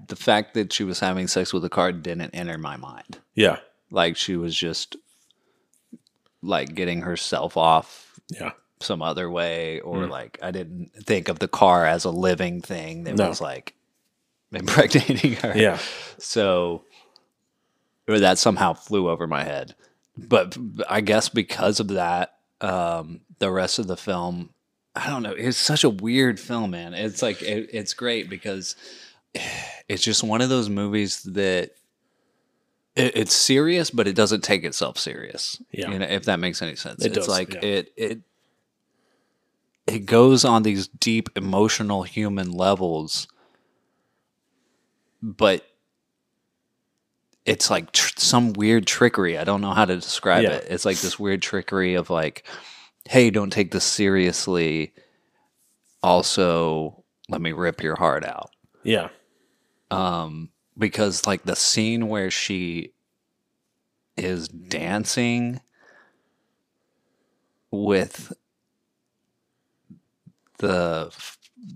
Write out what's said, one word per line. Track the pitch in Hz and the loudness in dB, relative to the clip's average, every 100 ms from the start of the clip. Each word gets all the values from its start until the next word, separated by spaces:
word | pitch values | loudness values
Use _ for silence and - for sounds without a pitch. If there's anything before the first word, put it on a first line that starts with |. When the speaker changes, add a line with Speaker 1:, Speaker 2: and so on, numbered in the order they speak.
| - | -12
Speaker 1:
the | 98 | -4
fact | - 104 104 | 2 2 2
that | 113 95 | -2 -2
she | - 98 | -2 -4
was | 90 | -2
having | 95 92 92 | -2 0 -2
sex | 92 90 | -2 -2
with | 92 85 | -2 -2
a | |
car | - 90 | 0 0
didn't | 90 87 85 80 | 0 -6 -8 -8
enter | 90 87 82 | -8 -8 -8
my | 78 101 | -10 -12
mind. | 65 - - - _ | -14 -18 -20 -20 _
Speaker 2:
Yeah. | - 101 73 - _ _ | 4 4 4 -6 _ _
Speaker 1:
Like, | 92 85 85 | 0 0 0
she | - 90 | -4 -4
was | 85 78 | -4 -4
just, | 85 80 - - _ _ _ _ _ _ _ _ _ - _ _ _ _ | -4 -6 -8 -14 _ _ _ _ _ _ _ _ _ -20 _ _ _ _
like, | 87 85 69 80 | -2 -2 -2 -4
getting | 87 87 | -4 -2
herself | 87 85 - - 85 82 | -4 -6 -4 -4 -2 2
off | 80 80 - - - _ - | 6 6 2 -10 -20 _ -18
Speaker 2:
Yeah. | - 82 - _ - | -12 -10 -12 _ -12
Speaker 1:
some | - 87 | -8 -4
other | 80 78 87 | -4 -4 -4
way, | 87 85 82 80 80 | -2 -2 -4 -6 -8
or | 87 87 | -8 -6
Speaker 2:
Mm. | 90 | -6
Speaker 1:
like, | 67 57 - | -8 -14 -12
I | 92 | -10
didn't | 92 82 87 90 - | -8 -10 -12 -14 -8
think | - 101 85 | -2 0 0
of | 80 | -4
the | 98 | -4
car | - 98 87 80 | 6 6 8 6
as | 85 92 | 2 0
a | |
living | 85 92 90 90 87 | 0 2 2 -2 -4
thing | - 175 160 165 165 | -8 -10 -10 -12 -4
that | 202 | 0
Speaker 2:
No. | 185 | 0
Speaker 1:
was, | 151 | 0
like, | 151 131 - - _ _ _ | -6 -8 -14 -20 _ _ _
<laughs> | _ _ _ _ | _ _ _ _
impregnating | 90 92 147 - 139 - 127 143 113 | -8 2 6 6 6 2 0 0 0
her. | 110 107 | -2 4
Speaker 2:
Yeah. | 107 - - - - - | 4 2 -6 -12 -16 -14
Speaker 1:
So, | - 117 98 90 87 85 - _ _ _ _ _ _ _ _ _ _ _ - | -6 0 2 2 0 -4 -12 _ _ _ _ _ _ _ _ _ _ _ 0
or | 107 | 4
that | 95 92 | 6 6
somehow | 120 98 92 80 | 4 4 2 0
flew | - 104 90 | -2 0 0
over | 82 82 | -2 -2
my | 73 | -4
head. | 76 71 - - _ _ _ - | -4 -6 -10 -16 _ _ _ -18
But | 113 - 92 123 117 107 - | 2 2 2 -4 -10 -8 -4
I | 104 | -2
guess | 104 107 - | 2 2 2
because | 120 - - 104 107 | -2 -4 0 0 0
of | 104 | -2
that, | 95 87 87 90 _ _ - | -2 -2 -2 -4 _ _ -8
um, | 101 92 85 85 80 85 _ - | -4 -2 -2 -4 -8 -16 _ -4
the | 98 | -2
rest | 92 92 - | 0 -2 -2
of | 95 | -4
the | 90 | -6
film, | - 90 87 87 85 _ _ _ _ - | -4 -4 -4 -6 -10 _ _ _ _ -8
I | - | -6
don't | 139 | -6
know. | 104 | -6
It's | 101 123 120 | -4 -2 0
such | - 151 | 0 2
a | 143 | 2
weird | 98 110 127 131 104 | 2 0 2 4 2
film, | - 117 104 | -4 -4 -4
man. | 87 85 | -6 -8
It's | 87 110 90 | -6 -6 -2
like, | 120 101 | -4 -4
it, | - 107 107 | -4 -6 -6
it's | 113 101 - | -8 -8 -6
great | 120 113 92 | -4 -4 -6
because | 95 107 98 90 - - - - _ _ | -10 -10 -8 -10 -12 -16 -20 -20 _ _
<sighs> | - - - - - - | -12 -10 -10 -12 -14 -10
it's | 98 | -6
just | 113 107 | -4 -2
one | 110 110 | 0 0
of | 127 | 0
those | 131 104 | 0 -2
movies | 101 101 104 101 - | -2 -2 -2 -4 -6
that | 98 95 95 92 90 _ _ _ _ _ _ _ _ _ _ _ _ - | -8 -2 0 0 -2 _ _ _ _ _ _ _ _ _ _ _ _ 0
it, | 123 120 | 2 2
it's | 110 - | 2 2
serious, | - 135 156 175 156 | 4 4 4 2 0
but | 117 101 | 0 2
it | 95 | 4
doesn't | 104 104 | 4 2
take | - 98 80 | 2 0 0
itself | - 65 - | -4 -4 -4
serious. | 73 - 50 - - - - | -8 -8 -12 -10 -10 -10 -12
Speaker 2:
Yeah. | - 92 | -10 -6
Speaker 1:
You | 98 | -4
know, | 82 | -2
if | 98 95 | -2 0
that | 90 | -2
makes | 90 80 | -2 -4
any | 85 - | -8 -8
sense. | 71 - 107 | -10 -2 -2
Speaker 2:
It | 101 | 0
Speaker 1:
It's | |
Speaker 2:
does, | 92 | 0
Speaker 1:
like, | 92 90 | -2 -2
Speaker 2:
yeah. | 90 104 | -4 -2
Speaker 1:
it, | 98 - - | -2 -4 -6
it, | 110 113 - _ _ _ _ _ _ _ _ _ _ _ _ _ _ _ - | -6 -6 -14 _ _ _ _ _ _ _ _ _ _ _ _ _ _ _ -6
it | 110 98 | -6 4
goes | 117 127 131 | 8 10 8
on | 131 113 | 6 4
these | 107 98 95 | 4 0 -4
deep | - 117 113 - 98 | -4 0 0 -2 -4
emotional | 98 95 107 - 104 98 | 0 4 4 2 -2 -2
human | 90 110 104 98 92 | -4 -4 -2 -2 -4
levels, | 87 92 95 90 78 78 - - _ _ _ _ _ _ _ _ _ _ _ _ _ _ _ _ _ _ _ | 0 2 2 0 -2 -4 -6 -8 _ _ _ _ _ _ _ _ _ _ _ _ _ _ _ _ _ _ _
but | 113 98 107 92 - _ _ _ _ _ _ _ _ _ _ _ _ _ _ _ _ _ - | -10 2 4 4 -2 _ _ _ _ _ _ _ _ _ _ _ _ _ _ _ _ _ 0
it's | - - | 2 2
like | 90 82 | 0 0
tr-, | - - - | 0 0 0
some | - 123 120 | 4 6 4
weird | 101 107 113 92 | 4 4 4 4
trickery. | - 120 - 90 78 | 4 4 4 0 0
I | |
don't | 87 101 | 0 0
know | 101 | 0
how | 95 98 | 2 2
to | 92 | 2
describe | - - 98 90 | -4 -2 4 4
Speaker 2:
Yeah. | 104 | 4
Speaker 1:
it. | 73 - | 0 -4
It's | 90 104 | -4 -2
like | 92 | 0
this | 92 - | -2 -4
weird | 101 95 | -2 -2
trickery | - 98 - 98 90 90 | -2 -6 -4 0 2 0
of | 82 | 0
like, | 85 78 - - - - - - _ - | 0 -2 -4 -16 -18 -18 -20 -20 _ 2
"Hey, | 131 117 | 6 6
don't | 104 98 | 4 0
take | 107 92 | -2 0
this | 95 - | 0 0
seriously. | - 101 95 90 - - 90 80 78 78 _ _ _ _ _ _ _ _ _ _ _ | 2 2 4 2 0 0 0 0 0 -4 _ _ _ _ _ _ _ _ _ _ _
Also, | 90 90 - - 90 85 82 78 78 - _ _ - | 4 4 4 2 4 4 2 -2 -4 -10 _ _ -10
let | 82 | -6
me | 82 | -6
rip | 78 87 - | -4 -4 -2
your | 78 80 | -4 0
heart | 82 71 | 0 0
out." | - - - _ _ _ | -4 -10 -14 _ _ _
Speaker 2:
Yeah. | - 110 85 - _ _ _ _ _ _ - | 0 0 0 -12 _ _ _ _ _ _ -6
Speaker 1:
Um, | 95 92 85 80 78 82 _ _ - | -2 -2 -2 -6 -10 -14 _ _ -6
because, | 107 - 104 90 - | -4 0 0 2 0
like, | 95 | 0
the | 90 87 | -2 -2
scene | - 113 110 117 110 | 0 2 0 0 -2
where | 107 95 | -2 -2
she | - - 95 90 85 - _ _ _ _ _ _ _ _ _ _ _ _ - | -2 -4 -4 -4 -6 -10 _ _ _ _ _ _ _ _ _ _ _ _ -8
is | 92 90 78 | -4 -4 -6
dancing | 85 90 78 85 104 - - 120 120 120 127 - _ _ _ _ _ _ _ _ _ _ _ _ _ _ _ _ _ _ _ _ | -14 -10 -6 -4 -4 -2 -2 0 0 -2 -6 -12 _ _ _ _ _ _ _ _ _ _ _ _ _ _ _ _ _ _ _ _
with | 101 101 95 90 - - - _ _ _ _ _ _ _ _ _ _ _ _ _ _ _ - _ _ _ _ _ - | -4 2 2 0 -6 -16 -18 _ _ _ _ _ _ _ _ _ _ _ _ _ _ _ -20 _ _ _ _ _ -4
the | 101 90 87 80 80 | 0 2 0 -2 -6
f-, | - - - _ _ 233 | -12 -20 -20 _ _ -20